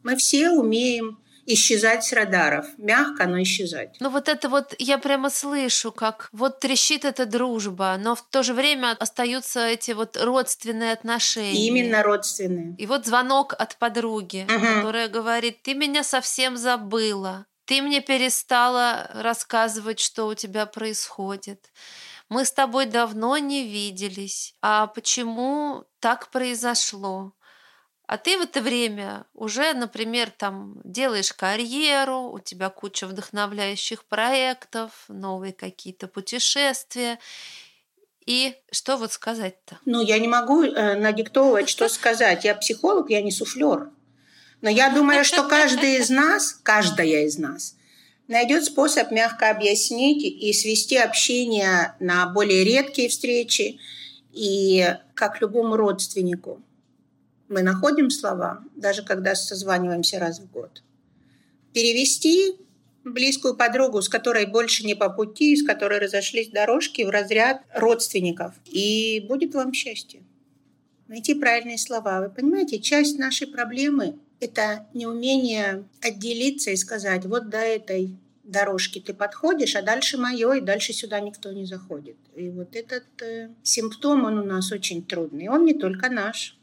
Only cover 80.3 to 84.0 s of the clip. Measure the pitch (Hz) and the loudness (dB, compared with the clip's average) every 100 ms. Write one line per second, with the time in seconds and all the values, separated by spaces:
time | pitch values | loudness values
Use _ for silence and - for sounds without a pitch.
80.3 | 247 226 269 190 208 - 220 220 208 208 | 0 2 2 0 -2 -2 -6 -6 -6 -6
81.3 | 208 202 196 190 185 185 151 147 - _ | -12 -14 -10 -10 -12 -12 -14 -14 -20 _
82.3 | - 180 180 180 226 226 254 _ - 226 | -12 -10 -10 -10 -12 -10 -12 _ -16 -12
83.3 | 226 226 226 - - 220 - | -12 -14 -6 0 2 0 -2